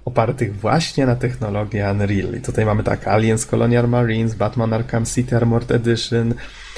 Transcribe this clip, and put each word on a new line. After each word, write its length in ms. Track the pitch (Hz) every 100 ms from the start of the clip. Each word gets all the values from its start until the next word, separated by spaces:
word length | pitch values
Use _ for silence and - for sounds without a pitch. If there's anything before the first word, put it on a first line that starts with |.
opartych 520 | 123 123 110 - 98 101
właśnie 500 | 110 156 - - 131
na 100 | 123
technologii 640 | 123 - 107 101 101 104
Unreal. 540 | 101 101 101 98 - -
I 40 |
tutaj 240 | - 110
mamy 180 | 107 107
tak: 260 | 107 107 104
Aliens 380 | 104 113 110 -
Colonial 420 | 113 117 120 120
Marines, 460 | 123 117 110 113
Batman 380 | 110 123 120 113
Arkham 320 | 113 120 117 113
City 300 | - 127 120
Armored 340 | 117 117 117
Edition, 640 | 123 117 113 - 117 117 117 - - -